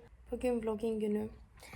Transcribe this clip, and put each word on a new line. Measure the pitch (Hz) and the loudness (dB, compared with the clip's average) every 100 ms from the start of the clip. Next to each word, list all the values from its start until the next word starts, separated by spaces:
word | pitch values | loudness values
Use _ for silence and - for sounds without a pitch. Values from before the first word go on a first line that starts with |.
| - - - | -6 -20 -8
Bugün | 240 247 240 | 0 2 2
vlogging | 220 214 226 220 | 2 0 0 2
günü. | 214 208 214 - - - - | 2 2 0 -8 -18 -20 -16